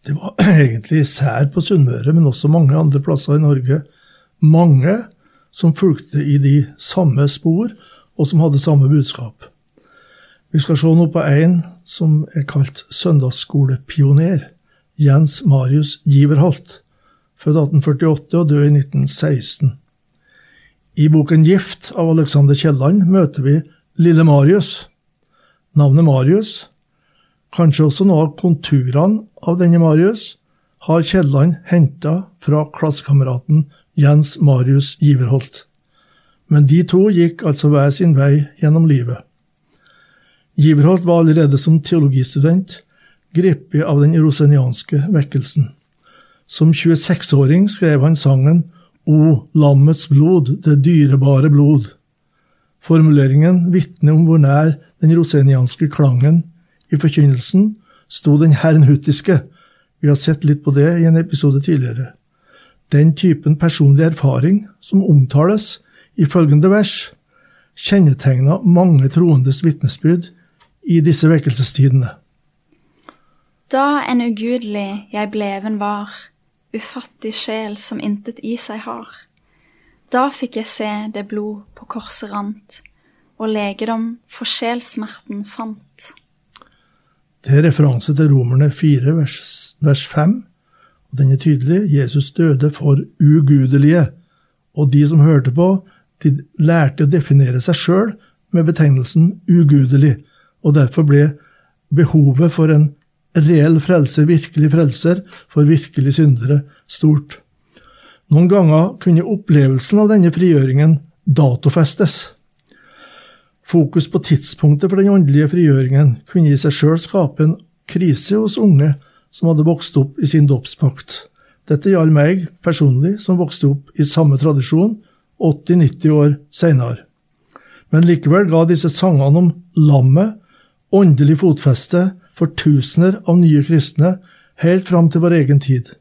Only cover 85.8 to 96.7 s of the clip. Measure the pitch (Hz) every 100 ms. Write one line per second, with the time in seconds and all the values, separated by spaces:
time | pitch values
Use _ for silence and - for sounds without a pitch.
85.8 | _ - - _ _ _ _ - _ _
86.8 | _ _ _ _ _ _ - 139 160 -
87.8 | 147 120 - 143 156 139 120 131 147 147
88.8 | 160 139 131 160 147 - - - - _
89.8 | 151 139 - 156 160 247 - _ _ _
90.8 | _ _ _ 131 135 135 156 139 127 180
91.8 | 208 143 123 143 139 - 165 135 147 147
92.8 | 143 139 - _ 147 156 139 143 131 139
93.8 | 147 170 143 - _ _ _ _ _ -
94.8 | 143 143 147 160 151 147 127 131 180 190
95.8 | _ _ _ _ 156 139 - - 156